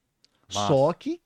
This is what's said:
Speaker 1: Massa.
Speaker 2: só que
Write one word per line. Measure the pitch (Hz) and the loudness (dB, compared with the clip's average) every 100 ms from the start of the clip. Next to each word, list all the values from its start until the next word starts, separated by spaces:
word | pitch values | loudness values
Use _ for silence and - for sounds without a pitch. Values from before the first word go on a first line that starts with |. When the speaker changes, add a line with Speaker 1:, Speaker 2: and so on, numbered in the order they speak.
| _ _ _ _ _ | _ _ _ _ _
Speaker 1:
Massa. | 101 101 | -4 0
Speaker 2:
só | 139 147 | 2 2
que | - 277 349 | -2 -10 -10